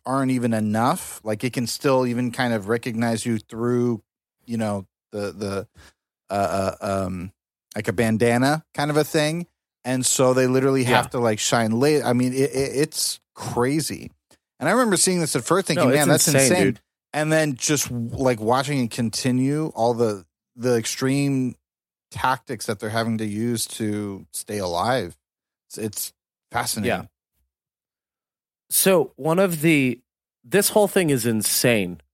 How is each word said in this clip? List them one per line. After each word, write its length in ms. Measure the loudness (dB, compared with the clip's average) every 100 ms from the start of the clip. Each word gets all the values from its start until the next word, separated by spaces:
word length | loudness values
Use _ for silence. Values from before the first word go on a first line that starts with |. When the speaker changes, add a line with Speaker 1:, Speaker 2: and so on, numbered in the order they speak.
| -4
Speaker 1:
aren't 240 | -2 0
even 240 | 0 0
enough. 680 | 0 0 2 2 0 -6 -10
Like, 220 | -6 -4
it 80 | -4
can 140 | -4 -6
still 400 | -2 2 2 2
even 240 | -2 -2
kind 220 | -2 0
of 120 | 0 -2
recognize 580 | -4 -2 -2 -2 -2 -2
you 120 | -4
through, 640 | -6 -6 -2 0 0 -2 -8 _ _ _ -8
you 100 | -4
know, 300 | -4 -4 -8 _ _
the, 200 | -8 -8
the, 360 | -6 -6 -6 -8 _ -20 _ _ _ -6
uh, 460 | -2 0 0 -2 -4
uh, 240 | -4 -2 -4
um, 260 | -6 -10 -16 _ _ -14
like 140 | -8 -4
a 40 |
bandana 720 | 0 0 2 2 2 2 0 -4
kind 180 | -6 -2
of 60 | 0
a 80 |
thing. 420 | 0 0 0 -4 -10 _ _ _
And 220 | -4 -2 0
so 260 | 2 4
they 140 | 4 4
literally 380 | 2 2 2
have 220 | 2 2 2
Speaker 2:
Yeah. 20 |
Speaker 1:
to, 80 | 0
like, 200 | 0 0
shine 340 | 0 2 2
la-, 280 | 2 2 2 2
I 60 |
mean, 180 | 2 2
it, 180 | 0 0
it, 180 | 0 -2 0
it's 440 | -2 -2 -6 -6 _
crazy. 760 | -14 -6 0 0 0 -2 -8 -12 _ _ _ _ -4
And 80 | 0
I 40 |
remember 240 | 2 2 2
seeing 240 | 2 2
this 160 | 0 -2
at 80 |
first 220 | 0 0 2
thinking, 180 | 2
Speaker 2:
No, 60 | 4
it's 80 | 4
Speaker 1:
"Man, 100 | 4
that's 180 | 4 4
Speaker 2:
insane, 140 | 4 4
Speaker 1:
insane." 100 | 4
Speaker 2:
dude. 160 | 2 -2 _ _ _
Speaker 1:
And 200 | -4 0
then 220 | 2 2
just, 360 | -2 -2 0 -2
like, 500 | -6 -6 0 0 2
watching 440 | 2 2 2 -2
it 60 | -2
continue, 840 | -2 -4 -2 0 2 2 0 -4
all 200 | 0 0
the, 320 | 2 0 0 -10 _ _
the 220 | -4 0 0
extreme 800 | -2 -2 0 0 0 0 -4 -6 _ _ _ _ _
tactics 560 | -2 -2 -2 -6 -8 -6
that 120 | -6
they're 120 | -4
having 280 | -2 -2 -2
to 80 | -4
use 400 | -4 -2 -4 -6
to 600 | -6 -4 -4 -6 -10 -12
stay 260 | -14 -8 -6
alive. 580 | -4 -2 0 0 -2 -10 _ _ _ _ _
It's, 100 | -8
it's 340 | -8 -8 -10 -14 _ _ _
fascinating. 360 | -6 -4 -2 -2
Speaker 2:
Yeah. 180 | -4 -8 _ _ _ _ _ _ _ _ _ _ _ _ _ _ _ -4
So 420 | 0 4 4 2 -4
one 220 | -2 2
of 220 | 0 2
the, 400 | 2 4 2 -2 _ _ _ _
this 260 | -2 0 2
whole 180 | 2 4
thing 220 | 2 2
is 160 | 2 0
insane, 760 | 0 0 2 2 2 0 -8 _